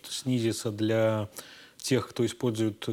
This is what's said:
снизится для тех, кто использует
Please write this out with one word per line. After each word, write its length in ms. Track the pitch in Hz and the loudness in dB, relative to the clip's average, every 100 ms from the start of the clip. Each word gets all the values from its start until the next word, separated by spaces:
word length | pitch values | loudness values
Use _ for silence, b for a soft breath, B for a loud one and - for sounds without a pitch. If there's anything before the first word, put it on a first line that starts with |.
| - | -10
снизится 640 | - 131 123 113 101 120 | -6 -2 0 0 0 -4
для 560 | 104 110 113 110 110 101 B B B B B | -2 2 4 4 2 -2 B B B B B
тех, 300 | - 127 - | 0 0 0
кто 180 | - 113 | 0 -2
использует 640 | - 123 110 110 104 - | 0 -2 0 0 -2 -6